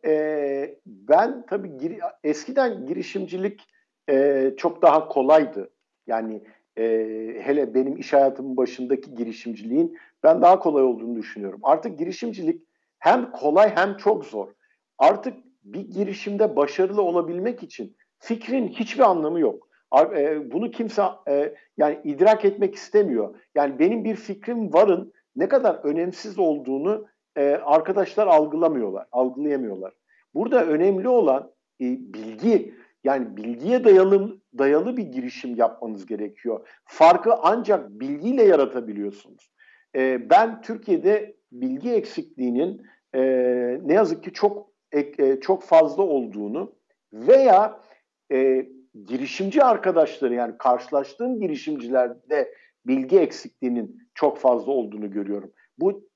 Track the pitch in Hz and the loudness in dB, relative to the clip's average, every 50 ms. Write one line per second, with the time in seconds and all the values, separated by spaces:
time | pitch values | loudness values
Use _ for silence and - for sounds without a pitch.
0 | - 160 156 151 151 151 156 147 143 139 139 139 139 143 - - _ - 110 95 | -2 0 0 0 0 -2 -2 -2 -2 -2 -4 -4 -6 -8 -10 -16 _ -20 -20 -12
1 | 101 110 147 175 214 240 269 247 233 - 190 202 190 180 147 127 135 165 202 208 | 0 2 4 4 4 2 -2 -8 -8 -8 -6 -6 -6 -8 -10 -8 -8 -8 -8 -8
2 | - - - _ - 151 147 151 - - 262 277 262 240 214 - 131 131 165 - | -10 -10 -10 _ -4 -4 -4 -4 -6 -4 0 0 0 0 -2 -6 -8 -8 -8 -8
3 | - - - 196 190 165 - 185 190 208 208 - _ _ _ _ _ _ _ _ | -8 -8 -8 -10 -8 -8 -6 -6 -6 -6 -6 -10 _ _ _ _ _ _ _ _
4 | _ - 139 135 139 143 139 135 131 135 135 - - 170 170 - - 160 147 156 | _ 0 2 2 4 2 2 2 0 0 -2 -2 -4 -4 0 4 4 6 6 4
5 | 156 151 - 143 127 135 156 156 147 113 101 101 95 - _ _ _ _ _ _ | 2 -2 -2 0 2 4 4 4 4 2 -4 -10 -12 -12 _ _ _ _ _ _
6 | _ - 113 113 113 110 110 104 104 - _ _ _ _ _ 110 113 113 113 113 | _ -6 -6 -4 -4 -6 -10 -12 -16 -20 _ _ _ _ _ -4 -2 0 0 -2
7 | 110 110 110 110 113 113 117 110 98 139 143 147 135 117 110 127 131 131 - - | -2 -4 -6 -10 -10 -10 -12 -6 -4 -2 0 0 0 0 0 0 0 -2 -4 -8
8 | - - 151 139 139 135 131 - 131 139 127 127 127 120 - - 127 123 139 131 | -4 2 4 4 4 4 2 -2 -8 -6 -2 -2 -2 -2 -4 -6 -6 -4 -4 -4
9 | - 147 131 117 117 113 110 - - 120 110 101 104 113 120 151 170 170 - - | -4 -8 -10 -8 -8 -8 -10 -10 -12 -12 -12 -10 -8 -4 -2 0 0 -2 -4 -10
10 | - _ _ _ - 156 165 - - 175 190 190 - 170 151 139 135 127 117 110 | -20 _ _ _ 4 4 4 6 6 6 6 6 4 2 2 2 2 2 0 -2
11 | 113 117 120 113 107 - - 107 101 98 95 101 - 135 151 - - 226 170 143 | -6 -8 -8 -8 -10 -10 -12 -10 -10 -10 -10 -4 0 0 0 0 0 -4 -8 -8
12 | 165 180 185 - 240 233 202 190 170 156 170 170 _ _ _ _ _ _ _ _ | -8 -8 -8 -8 -10 -10 -10 -6 -4 -4 -4 -4 _ _ _ _ _ _ _ _
13 | - 165 214 254 233 - - - - 147 147 185 214 208 - 170 185 202 196 202 | 2 2 2 2 0 -4 -8 -4 -2 0 4 4 4 4 4 0 -2 -2 -2 -2
14 | - 202 - - 101 - - 107 98 98 - _ _ _ _ _ _ _ _ - | 0 0 0 0 -2 -8 -10 -10 -10 -10 -14 _ _ _ _ _ _ _ _ 2
15 | 135 156 202 202 - 254 - - - _ _ _ _ 101 107 175 196 190 180 185 | 4 4 4 2 -2 -10 -12 -12 -16 _ _ _ _ -16 -14 -14 -14 -10 -6 -6
16 | 208 196 190 - - 202 202 202 214 214 - 139 143 143 - - 185 190 202 208 | -6 -6 -6 -8 -8 -4 0 0 0 2 2 0 0 0 0 0 0 0 2 0
17 | 196 175 170 175 165 160 170 180 190 240 240 247 170 - - - 110 95 - _ | 0 2 0 0 -2 -2 -4 -6 -4 -6 -6 -8 -12 -16 -14 -14 -14 -14 -16 _
18 | _ _ _ _ - - 233 220 - - 247 269 226 185 - - 226 - - - | _ _ _ _ -8 -6 -6 -6 -6 -4 -4 -2 -2 -4 -4 -6 -8 -4 0 4
19 | 254 208 180 165 151 151 165 170 151 113 95 - - _ _ _ _ _ 127 139 | 4 4 4 2 0 -2 0 0 0 0 0 -4 -10 _ _ _ _ _ 4 4
20 | 160 - 208 156 143 151 156 151 143 123 135 175 226 233 - - 233 214 - 208 | 4 4 2 -2 -2 -2 -2 -4 -6 -6 -6 -6 -6 -6 -6 -6 -8 -4 -2 -2
21 | 196 185 - - - - 143 143 147 147 - - _ _ _ - 147 147 151 - | -2 -2 -4 -6 -6 -2 -2 0 -2 -2 -6 -12 _ _ _ 0 0 0 0 -2
22 | - 151 143 135 185 214 214 214 214 196 202 - 202 190 - - - - - 208 | -6 -6 -2 2 4 4 4 4 2 0 0 0 -2 -4 -4 -6 -8 0 2 2
23 | 196 165 127 113 104 98 - - _ _ - 147 143 139 135 127 156 185 226 226 | 2 2 0 -2 -2 -4 -8 -14 _ _ -2 0 0 0 0 0 0 0 0 0
24 | 196 220 214 - - - 190 202 - 233 240 233 220 175 147 - 220 196 180 175 | -4 -6 -6 -6 -8 -12 -12 -10 -8 -8 -6 -6 -4 0 4 4 4 4 4 0
25 | - - - _ _ _ - 127 165 185 180 175 190 208 160 160 - 147 147 165 | -2 -8 -16 _ _ _ -6 -4 -2 0 2 2 2 0 -2 -2 -4 -4 -2 -2
26 | 170 180 175 - - 214 190 208 185 160 151 147 131 131 135 139 151 190 214 214 | -4 -6 -6 -10 -14 -10 -4 -2 0 0 0 -2 -4 -6 -6 -4 -2 -4 -4 -4
27 | 208 - _ _ _ _ - 151 139 143 143 143 - 147 147 160 156 - 185 196 | -8 -14 _ _ _ _ -4 -2 0 0 0 0 0 2 2 2 2 0 -2 -2
28 | 190 - - - 214 190 165 156 156 147 147 160 170 160 156 131 110 98 95 98 | -2 -2 -2 0 2 4 4 4 4 2 0 0 0 0 0 -2 -4 -4 -6 -8
29 | - - - 123 131 127 127 131 147 147 143 135 123 107 98 92 95 95 - _ | -10 -6 -2 -2 -2 -2 -2 -4 -4 -4 -4 -4 -4 -6 -10 -10 -12 -14 -16 _
30 | _ _ _ _ _ _ - 151 220 226 254 247 202 165 151 151 175 196 196 185 | _ _ _ _ _ _ -6 -4 -2 2 2 2 2 2 2 2 2 2 2 0
31 | 190 254 247 240 196 143 131 135 135 - _ _ _ _ _ - 131 123 127 131 | 0 2 2 4 4 4 2 0 -2 -8 _ _ _ _ _ -8 -6 -6 -6 -6
32 | - 101 98 107 110 113 110 104 170 233 220 185 - - - - - _ _ _ | -8 -14 -16 -16 -14 -14 -10 -4 0 2 2 2 0 -2 -14 -20 -20 _ _ _
33 | - 131 139 135 120 110 101 104 107 117 120 117 139 196 247 247 247 226 190 190 | -2 -2 -2 -2 -2 -6 -10 -12 -10 -10 -10 -8 -2 0 0 4 6 8 8 8
34 | 190 190 196 196 196 226 - - _ _ - 120 139 139 147 156 180 240 247 247 | 8 6 4 2 2 -2 -8 -14 _ _ -4 0 2 2 2 2 0 -2 -4 -6
35 | 208 151 127 131 123 123 123 - - 127 120 113 117 110 117 - 120 110 107 98 | -8 -8 -8 -10 -10 -10 -10 -12 -12 -8 -2 0 0 0 0 -4 -12 -12 -12 -12
36 | 95 92 110 104 107 101 - _ - 117 110 101 - - - _ _ _ - - | -10 -10 -8 -8 -8 -10 -12 _ -8 -8 -8 -8 -10 -16 -20 _ _ _ 2 6
37 | - 170 180 175 - 320 - - - 175 214 240 233 208 202 180 - 101 101 107 | 8 8 8 6 4 2 2 2 4 2 2 2 2 0 0 0 -2 -6 -14 -10
38 | 127 139 143 147 165 233 269 262 220 196 175 147 135 113 113 123 117 110 104 101 | -8 -8 -6 -6 -4 -2 2 4 6 6 6 6 4 2 -2 -6 -8 -8 -8 -8
39 | 101 101 101 - - _ _ _ _ _ _ _ _ _ _ _ _ _ - 131 | -8 -8 -8 -12 -18 _ _ _ _ _ _ _ _ _ _ _ _ _ -4 -2
40 | 131 131 131 123 117 107 165 196 226 226 220 - - - 226 214 - 220 180 156 | 0 0 0 -2 2 4 6 6 6 4 -2 -8 -12 -12 -12 -8 -4 -2 0 2
41 | 160 190 214 214 208 - - _ _ _ - 123 180 131 131 139 202 247 240 214 | 2 2 2 2 0 -6 -14 _ _ _ -12 -8 -6 -6 -6 -6 -4 -2 -2 -2
42 | - - - - - - _ - 127 123 120 127 160 180 208 - - - _ _ | -2 -4 -8 -12 -12 -10 _ -6 -4 -2 0 -2 -2 -2 -4 -8 -16 -20 _ _
43 | _ _ - 131 131 131 131 127 127 123 123 123 123 123 123 - - 143 160 208 | _ _ -2 0 0 2 2 2 0 0 0 0 -2 -4 -4 -4 -2 0 2 2
44 | 214 160 165 - - 180 - - - 208 208 - - _ _ _ _ _ - 147 | 2 2 -2 -6 -8 -12 -4 -2 -2 -2 -2 -4 -12 _ _ _ _ _ -4 -4
45 | 143 143 - - 143 135 135 135 - - 190 185 - - 170 165 160 147 143 165 | -4 -4 -2 0 0 0 0 0 0 -2 -2 -2 0 4 6 6 6 4 2 -2
46 | 196 175 151 135 120 107 101 104 104 104 113 160 196 240 - _ _ _ _ _ | -2 0 0 -2 -4 -4 -8 -10 -8 -8 -8 -8 -10 -10 -14 _ _ _ _ _
47 | _ _ - 107 117 165 254 269 269 247 190 190 214 220 214 - - _ _ _ | _ _ -18 -2 4 6 6 6 8 6 6 6 4 2 -2 -8 -20 _ _ _
48 | _ _ _ _ _ - 139 131 131 135 131 131 131 - - - _ _ - 110 | _ _ _ _ _ -4 0 2 2 2 2 0 -2 -6 -10 -20 _ _ -20 -20
49 | 101 98 120 127 277 - - - 196 196 208 302 277 247 220 - - 190 170 165 | -10 -8 -8 -6 -6 -6 -6 -6 -6 0 2 4 4 4 4 2 0 0 2 2
50 | 156 - - - 139 123 120 120 120 113 - - - 127 123 120 - - 147 139 | 0 0 0 -2 -4 -2 -2 -2 -4 -6 -6 -2 0 0 0 0 -2 -4 -4 -4
51 | 135 - - - 233 254 254 220 202 175 151 131 - 156 151 135 120 120 131 127 | -4 -4 -6 -6 -6 -4 -4 -4 -4 -4 -6 -6 -8 -8 -8 -8 -6 -2 0 0
52 | 123 120 120 - _ - 151 147 127 - - _ _ _ _ _ - 123 131 135 | 0 -2 -4 -10 _ -4 -2 -2 -2 -4 -8 _ _ _ _ _ -4 -2 -2 -2
53 | 131 131 180 190 160 - - - - - - _ 135 123 120 120 110 - - - | 2 4 4 4 4 2 -2 -8 -16 -18 -12 _ -6 -4 -4 -4 -6 -8 -12 -18
54 | _ _ _ - 151 147 147 - - 131 123 117 104 131 139 131 113 104 104 107 | _ _ _ -2 0 0 0 2 2 2 2 2 0 -2 -2 -2 -4 -4 -8 -10
55 | 107 101 98 104 98 98 104 101 92 - _ _ _ _ _ - 156 196 202 202 | -10 -8 -6 -6 -6 -6 -6 -8 -10 -12 _ _ _ _ _ -4 -2 -2 -2 -4
56 | - _ _ | -8 _ _